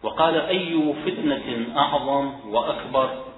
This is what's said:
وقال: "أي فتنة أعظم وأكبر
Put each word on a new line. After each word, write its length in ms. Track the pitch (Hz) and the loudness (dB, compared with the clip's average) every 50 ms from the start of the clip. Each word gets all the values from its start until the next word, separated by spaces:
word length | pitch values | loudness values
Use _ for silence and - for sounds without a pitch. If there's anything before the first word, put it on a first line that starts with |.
| - | -6
وقال: 320 | 107 - - 160 165 160 | -6 2 4 4 4 4
"أي 580 | 160 147 - 185 185 180 170 165 160 151 151 143 - - | 2 2 2 0 0 0 0 0 2 2 2 0 0 -2
فتنة 720 | 185 - - - 151 139 127 107 131 123 117 117 120 - 143 | -4 -4 0 0 0 0 0 -2 -6 -4 -4 -4 -4 2 2
أعظم 720 | 143 143 143 143 131 135 139 139 139 139 131 - - 104 | 2 2 2 -2 0 0 0 0 0 -2 -4 -8 -12 -2
وأكبر 760 | 104 113 135 156 143 - - 131 131 135 131 127 - - - - - | 0 0 0 0 -2 -4 -6 -2 2 2 2 2 -2 -6 -10 -14 -16